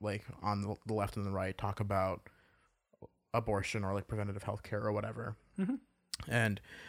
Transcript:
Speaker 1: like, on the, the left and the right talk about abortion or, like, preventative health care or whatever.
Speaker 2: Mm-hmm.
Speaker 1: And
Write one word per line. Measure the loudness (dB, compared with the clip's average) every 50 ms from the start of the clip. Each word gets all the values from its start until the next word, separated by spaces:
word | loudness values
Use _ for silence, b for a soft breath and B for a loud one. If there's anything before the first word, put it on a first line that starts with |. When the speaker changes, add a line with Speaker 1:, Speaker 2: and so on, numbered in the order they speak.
Speaker 1:
like, | -2 -2 -2 -2 -6 -10 -10 -2 0
on | 0 2 2
the, | 0 -2 -4 -4 -4
the | -2 2
left | 2 2 0 0
and | -2 -2
the | 0
right | 0 0 0 -2 -2
talk | -2 -2 -2 0 0
about | 0 4 4 4 4 4 0 -2 -6 b b b b b b b b b b b _ _ _ _ -20 -20 _ _ _ _ 0
abortion | 0 2 4 2 2 2 0 0 0 2
or, | 2 2
like, | 0 0
preventative | -2 -2 0 0 0 -2 -2 -2
health | -2 -4 -4 -4
care | -4 -2 0 2
or | 2
whatever. | 2 2 0 -2 -4 -6 -6 -6 -8 -10 _ _ _
Speaker 2:
Mm-hmm. | -2 0 0 0 -4 -6 _ _ _ _ _ -10 -10 -4
Speaker 1:
And | 2 4 4 6 4 2 0 B B B B B